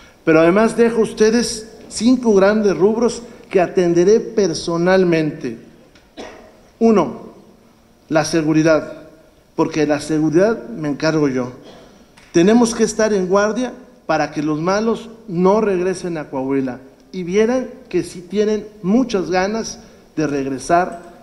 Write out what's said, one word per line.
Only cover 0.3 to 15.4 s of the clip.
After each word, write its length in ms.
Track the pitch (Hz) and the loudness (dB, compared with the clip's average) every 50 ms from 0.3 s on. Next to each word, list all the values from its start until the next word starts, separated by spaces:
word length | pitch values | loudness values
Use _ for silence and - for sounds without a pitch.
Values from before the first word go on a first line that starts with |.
| 156 160 | 4 4
además 340 | 165 170 185 214 226 220 220 | 6 4 4 4 2 2 2
dejo 240 | 220 233 226 233 226 | 2 2 2 2 0
a 40 | 208 | -2
ustedes 680 | - - - 214 220 226 240 220 - - - - - - - - | 0 0 2 2 2 2 2 0 -2 -6 -10 -14 -16 -20 -20 -20
cinco 460 | - - - 214 247 262 254 240 226 202 | -14 -6 0 2 2 2 2 4 4 4
grandes 440 | 185 190 202 214 214 208 196 170 | 4 4 4 4 2 2 0 2
rubros 440 | 151 185 214 220 233 240 220 - - - - - - - - | 2 2 2 2 2 0 -2 -2 -4 -12 -18 -20 -20 -8 -2
que 120 | - 190 | 0 0
atenderé 580 | 170 - - 190 180 170 170 170 175 196 220 226 | 0 0 0 0 2 2 4 4 4 4 4 2
personalmente. 1400 | - - - - 196 170 156 - - 175 170 165 175 185 190 190 185 175 165 160 156 147 - - - 120 110 - - - - - - _ _ _ _ _ _ - - - - - - - - _ _ _ _ - | 2 -2 -2 -2 -2 -2 -2 -4 -6 -4 -2 0 2 2 4 4 4 2 2 0 0 -2 -4 -8 -10 -10 -12 -12 -18 -20 -20 -20 -20 _ _ _ _ _ _ -18 -18 -18 -18 -20 -20 -20 -20 _ _ _ _ 0
Uno, 500 | 226 226 214 190 151 117 - - - - - - - _ _ _ _ _ _ _ _ _ _ _ _ - | 2 4 4 4 2 -2 -4 -12 -16 -20 -20 -20 -20 _ _ _ _ _ _ _ _ _ _ _ _ -2
la 160 | 156 160 - | 0 0 0
seguridad, 840 | - 170 165 151 156 160 156 156 160 156 151 - - - - - - - - _ _ _ _ _ _ _ | 0 0 0 0 2 2 2 4 4 2 2 0 -4 -12 -18 -20 -20 -20 -20 _ _ _ _ _ _ _
porque 320 | - 160 160 160 160 151 | -4 -4 -2 -2 -2 -2
la 140 | 147 147 143 | -2 -2 -4
seguridad 680 | - - 156 151 156 156 147 175 196 226 226 226 - | -4 -4 -2 -2 0 0 2 2 2 2 0 -4 -8
me 220 | - 226 170 156 147 | -12 -12 -8 -6 -6
encargo 400 | 143 - 156 160 156 156 147 139 | -6 -4 -2 -2 0 0 0 0
yo. 240 | 123 127 120 - - - - - - - - - - - _ _ _ _ - _ - | -2 -4 -6 -8 -10 -16 -20 -20 -20 -20 -20 -20 -20 -20 _ _ _ _ -8 _ 2
Tenemos 420 | 170 170 202 226 240 240 226 - | 2 4 6 6 4 4 2 0
que 80 | - 220 | 0 -2
estar 300 | - - 220 220 214 214 | -2 0 0 0 0 0
en 140 | 190 180 | 0 0
guardia 440 | 175 190 202 208 214 226 240 254 233 - - - - _ _ _ | 0 0 0 0 0 -2 -4 -6 -8 -8 -14 -20 -20 _ _ _
para 260 | - 160 156 147 147 | -4 -2 -2 -2 -4
que 120 | - 160 147 | -4 -4 -4
los 160 | 156 156 151 | -4 -4 -2
malos 500 | 165 185 196 214 226 226 214 - - - - - - - | -2 -2 -2 0 0 -2 -2 -4 -6 -14 -20 -20 -14 -8
no 320 | 170 170 | -2 0